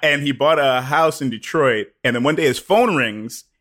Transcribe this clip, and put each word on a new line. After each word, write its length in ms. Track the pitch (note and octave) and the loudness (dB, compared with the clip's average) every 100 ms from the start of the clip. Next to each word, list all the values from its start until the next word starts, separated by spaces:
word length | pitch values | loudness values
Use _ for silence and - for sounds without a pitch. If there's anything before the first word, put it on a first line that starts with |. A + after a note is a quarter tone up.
and 180 | D#3 C#3+ | 0 0
he 100 | C#3+ | -2
bought 280 | A#2+ C#3+ D#3+ | 0 2 2
a 220 | C#3 B2+ | 2 0
house 400 | B2+ D#3+ D#3+ D3+ | 0 0 0 0
in 80 | C3+ | -6
Detroit. 580 | A2+ - D#3+ C3+ A2 G2+ _ | -8 -6 0 0 0 -4 _
And 120 | B2+ A#2+ | -4 0
then 80 | |
one 120 | C3 D#3 | 0 2
day 80 | |
his 160 | D3+ A#2+ | 0 0
phone 360 | - G3+ A#3+ D#3+ | 0 2 2 0
rings 500 | A#2 G#2+ A2+ - - _ | -2 -4 -12 -14 -20 _